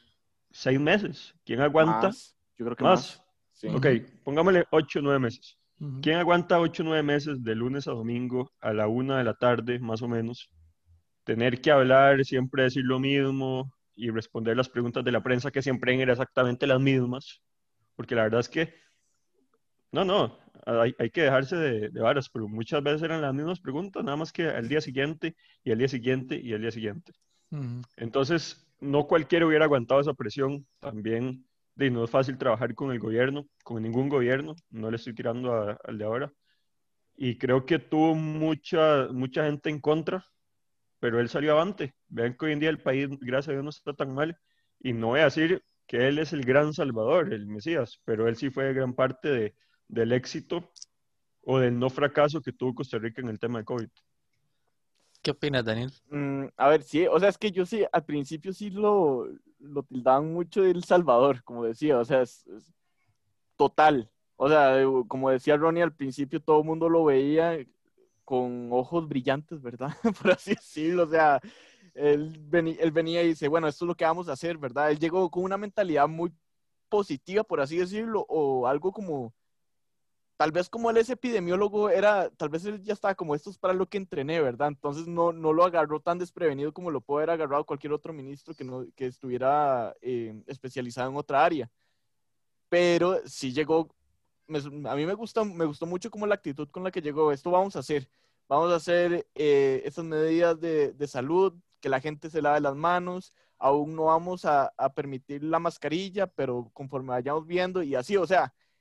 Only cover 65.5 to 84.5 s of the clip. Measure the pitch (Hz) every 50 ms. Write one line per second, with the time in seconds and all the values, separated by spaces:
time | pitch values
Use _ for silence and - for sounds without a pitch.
65.5 | 147 147 160 165 165 170 175 160 151 - 139 131 123 143 143 135 165 156 - -
66.5 | 156 151 156 160 160 165 165 165 165 165 160 147 135 131 139 143 151 160 165 170
67.5 | 165 151 123 - _ _ _ _ _ _ _ _ _ _ _ - 131 127 127 123
68.5 | 123 123 120 120 120 127 127 - 170 170 160 147 143 131 123 139 135 151 151 _
69.5 | 170 147 131 120 120 113 131 143 - - - 226 190 - - 185 180 - - 196
70.5 | - - - - - 151 156 165 180 175 170 151 165 160 156 147 139 135 - 220
71.5 | - - - _ _ _ _ _ _ - 147 147 147 147 151 160 160 156 151 147
72.5 | 170 175 160 165 160 - 165 160 151 165 165 165 170 170 170 165 160 - 156 143
73.5 | 156 165 160 151 143 - 175 175 170 - 175 160 165 180 175 170 135 - 165 170
74.5 | 170 156 143 123 117 139 147 151 151 151 160 160 170 190 185 175 - 175 185 190
75.5 | 196 196 214 202 - 214 202 175 151 143 143 156 160 160 175 175 - _ _ _
76.5 | _ _ _ _ _ _ _ _ 214 208 202 - 147 135 - - 190 214 214 -
77.5 | 175 147 139 139 160 175 180 180 202 214 233 226 220 190 - - - 160 147 139
78.5 | 131 127 120 127 143 147 151 190 196 220 196 175 151 135 120 113 - _ _ _
79.5 | _ _ _ _ _ _ _ _ _ _ _ _ _ _ _ _ _ - 151 160
80.5 | 156 175 180 - - 233 233 233 226 226 233 254 247 - - 247 233 196 175 170
81.5 | 180 196 208 208 202 208 208 208 170 285 202 208 208 196 165 - - - 165 147
82.5 | 151 165 185 208 214 196 190 208 202 - - 196 190 - 175 156 147 151 - 202
83.5 | 180 - - 185 185 185 185 - - 196 190 - 185 147 135 147 165 165 147 127